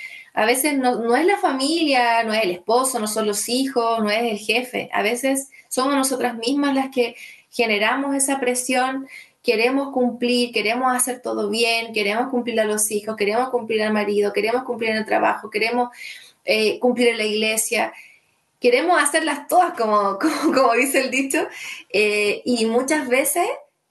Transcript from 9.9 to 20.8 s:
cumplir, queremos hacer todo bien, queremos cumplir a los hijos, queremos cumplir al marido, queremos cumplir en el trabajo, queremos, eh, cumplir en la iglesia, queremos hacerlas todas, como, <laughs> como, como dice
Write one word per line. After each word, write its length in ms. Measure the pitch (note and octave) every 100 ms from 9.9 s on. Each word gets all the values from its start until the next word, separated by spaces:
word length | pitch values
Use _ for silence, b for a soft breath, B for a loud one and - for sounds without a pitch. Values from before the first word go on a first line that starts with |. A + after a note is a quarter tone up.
cumplir, 580 | C4+ B3 - A#3+ B3 A#3+
queremos 420 | A3+ G#3 A#3+ C4
hacer 280 | B3 - B3+
todo 280 | A3+ A3 G#3
bien, 440 | A3 A#3 A3+ A3+
queremos 340 | G#3+ G3+ G#3+ B3+
cumplir 300 | B3 A#3 A3+
a 60 | G#3+
los 260 | G#3+ -
hijos, 240 | G#3 G#3 G#3+
queremos 320 | G3+ A3 B3+
cumplir 320 | A#3+ A3 A3
al 120 | G#3+
marido, 400 | G#3+ G#3 G#3 G3+
queremos 300 | G3+ G#3+ B3
cumplir 260 | B3+ A3+ A3+
en 80 | A3
el 80 | G#3
trabajo, 440 | G#3+ G#3+ - G#3
queremos, 380 | G#3+ A3+ A#3+ A#3+ B B B B B
eh, 340 | - G#3+ G#3+ -
cumplir 280 | B3 A#3+ A#3+
en 80 | A3+
la 60 |
iglesia, 720 | G#3+ G#3+ A3 A3 - A3 - B B B B B _ _
queremos 420 | A#3+ B3 E4 E4
hacerlas 460 | D4 D#4+ D#4+ - -
todas, 240 | D#4+ E4+
como, 460 | - A3 G#3 G3 F#3+
<laughs> 0 |
como, 340 | D#4 - D4+
como 200 | - B3
dice 260 | A#3